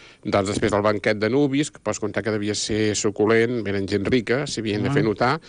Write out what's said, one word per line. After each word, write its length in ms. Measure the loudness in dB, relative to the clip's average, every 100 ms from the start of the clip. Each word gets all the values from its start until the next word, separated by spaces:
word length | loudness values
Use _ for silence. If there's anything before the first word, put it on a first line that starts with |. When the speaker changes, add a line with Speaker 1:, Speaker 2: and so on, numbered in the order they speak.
| -20 -12
Speaker 1:
Doncs 300 | -2 0 0
després 180 | 0 0
del 120 | 2
banquet 320 | 2 0 0 0
de 140 | 0
nuvis, 380 | 2 2 0 -4
que 80 | -6
pots 160 | -6 -4
contar 220 | -4 -4
que 80 | -2
devia 180 | -2 -2
ser 360 | -4 -2 0 0
suculent, 680 | 0 -2 2 4 4 4 0 -2
eren 200 | -2 -2
gent 160 | -2
rica, 380 | 2 0 0 -2 -2
s'hi 140 | -6
havien 220 | -4 -2
de 60 | 0
Speaker 2:
Ah, 20 |
Speaker 1:
fer 100 | 0 0
notar, 240 | 2 0 0